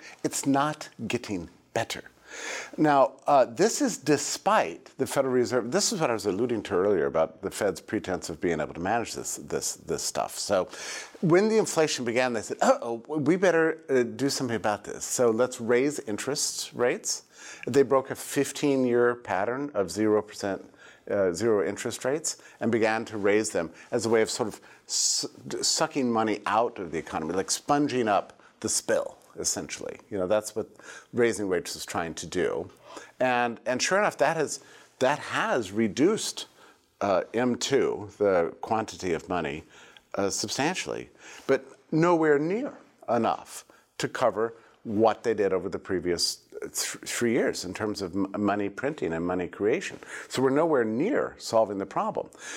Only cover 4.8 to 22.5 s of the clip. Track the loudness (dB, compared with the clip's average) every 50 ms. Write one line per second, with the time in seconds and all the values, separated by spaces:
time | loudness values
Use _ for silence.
4.8 | -14 -14 -6 -4 -4 0 0 0 2 2 2 2 2 2 0 0 0 0 0 0
5.8 | 0 0 0 0 0 0 0 0 0 -2 0 0 0 0 -2 -4 -2 0 0 2
6.8 | 4 4 2 2 2 0 2 0 0 0 -2 -6 -8 -8 -4 -2 -2 -2 -2 -4
7.8 | -6 -6 -4 -4 -2 -4 -4 -4 -6 -8 -8 -4 -2 -2 0 -2 -4 -6 -6 -6
8.8 | -2 -2 -2 -2 -2 -4 -8 -10 -8 -8 -10 -10 -8 -6 -6 -6 -4 -6 -8 -8
9.8 | -8 -6 -6 -4 -4 -4 -4 -4 -4 -4 -6 -8 -2 0 0 0 0 -2 -6 -12
10.8 | -12 -10 -10 -12 -12 -16 -8 -2 2 4 4 6 4 4 4 2 2 2 2 2
11.8 | 2 2 0 -2 -2 0 2 2 2 2 0 -4 -4 -6 -2 2 4 4 4 2
12.8 | 0 -6 -6 -8 -8 -6 -4 0 2 2 2 4 4 4 6 6 4 2 0 -2
13.8 | -2 2 2 2 2 2 -2 -2 -2 -2 -2 -2 -2 -2 -2 -2 0 -2 -2 -2
14.8 | -6 -10 -10 -10 -8 -4 0 2 4 4 4 4 0 0 -2 -4 0 2 2 4
15.8 | 2 2 -2 -4 -6 -6 -6 -6 -4 -4 -4 -4 -4 -4 -4 -6 -8 -8 -4 -2
16.8 | 0 0 0 -2 -4 -6 -6 -6 -8 _ -20 -20 -18 -18 -18 -10 -6 2 4 4
17.8 | 4 6 4 2 2 0 -6 -10 -10 -4 -2 0 0 0 -2 -2 0 2 2 2
18.8 | 2 4 4 4 4 4 2 -2 -4 -2 -2 0 0 -2 -2 -4 -6 -4 -2 -2
19.8 | -2 -2 0 2 4 4 4 4 2 -2 -6 -6 -4 -4 -4 -6 -8 -14 -20 -20
20.8 | -20 -20 -20 -16 _ -2 0 2 2 2 0 0 2 2 2 2 2 0 -2 -4
21.8 | -6 -6 -6 -4 -4 -2 -2 -2 -4 -6 -8 -8 -14 -20